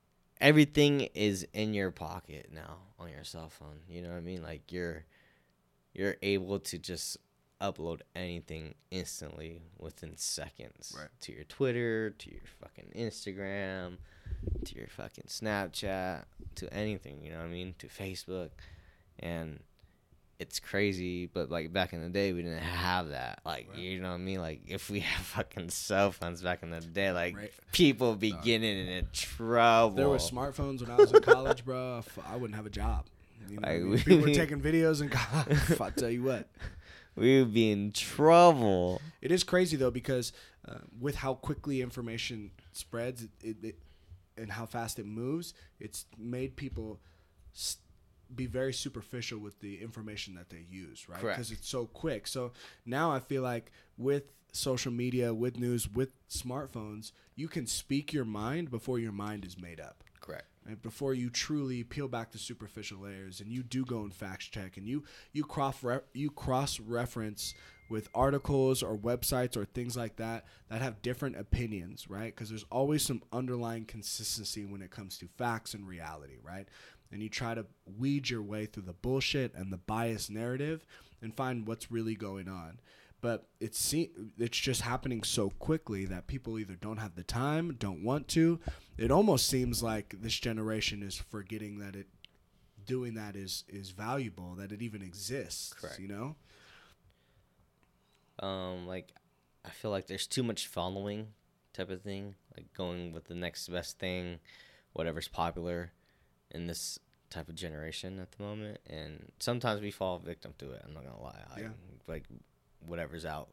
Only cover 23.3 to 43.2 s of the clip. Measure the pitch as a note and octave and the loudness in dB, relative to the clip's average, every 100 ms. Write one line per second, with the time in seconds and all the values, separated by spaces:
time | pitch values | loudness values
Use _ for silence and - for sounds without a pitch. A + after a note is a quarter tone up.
23.3 | G1+ - C#2 - E2+ F#2 F#2 F#2 F2+ F#2 | -8 -8 -8 -8 -8 -6 -4 -4 -4 -2
24.3 | F#2 E2 D2 - F#2+ - G2+ E2 - - | -2 -4 -6 -6 -8 -2 -2 0 -2 -2
25.3 | A2+ - G#2 F2 - - G2 G2+ - E2+ | -4 -4 -6 -6 -6 2 6 4 4 -6
26.3 | F2 F2+ F2+ E2+ E2 E2+ F2+ G2 F2 F2 | -4 -2 -2 -4 -8 -4 0 2 2 0
27.3 | G2 G#2 - - - D#3 C3 B2 G#2 G#2+ | -4 -12 -14 -4 8 8 8 4 4 0
28.3 | E2+ A#2 A2+ A2 F#2+ F#2 F2+ - - - | 2 2 4 4 0 -2 -2 -2 -4 -4
29.3 | - A2+ A#2+ A#2 A2+ A2+ C3+ C#3 C3+ - | -4 4 8 10 10 8 6 4 4 2
30.3 | B2 C#3 C3+ C#3 C3 A#2 - - D3 - | -2 -4 -2 -2 -2 4 10 12 12 12
31.3 | C3 C#3 C3+ B2 B2+ B2+ A#2 - - E2 | 8 8 0 0 -2 -2 -4 -6 -10 -6
32.3 | A#2+ A2+ G#2+ G#2+ G2+ A2 A#1+ - - - | -4 -4 -4 -6 -2 0 0 -2 -12 -20
33.3 | A2+ G2+ G#2 - E2+ F2+ A2+ - E3+ D3 | -16 -10 -4 0 2 6 6 10 10 10
34.3 | C#3+ D3 D3 D3+ E3 D#3+ D3 C#3+ B2+ - | 6 4 0 4 6 6 4 2 0 2
35.3 | D3+ D3+ D3 B2 D#3+ F#2+ - A#2+ A#2+ C3 | 2 6 6 6 4 2 0 0 2 2
36.3 | A2+ - - - - - - - - A#2+ | 0 -4 -10 -12 -10 -18 -20 -10 4 10
37.3 | C3+ A#2+ A2 A2 G2+ G#2 - - - D#3 | 10 10 8 6 4 2 0 -2 8 12
38.3 | E3+ F3 C#3+ A2 F#2 F2 F2+ D#3 - C3+ | 12 12 12 8 8 6 2 -4 -6 2
39.3 | F3+ - F3+ F3+ D3 B2+ A#2+ - B2+ A#2 | 4 6 4 6 4 2 2 0 0 0
40.3 | - - - - - - A2+ C#3 C3+ C3+ | -8 -20 -18 -14 -14 -14 -4 -4 -2 -2
41.3 | B2+ - C#3+ C#3+ C3 B2 B2+ A#2 A2+ - | -2 -2 -4 -2 -2 -2 -4 -6 -4 -4
42.3 | A2+ G2+ - - - - A#2 B2 A#2+ | -6 -10 -14 -16 -14 -8 -4 -4 -4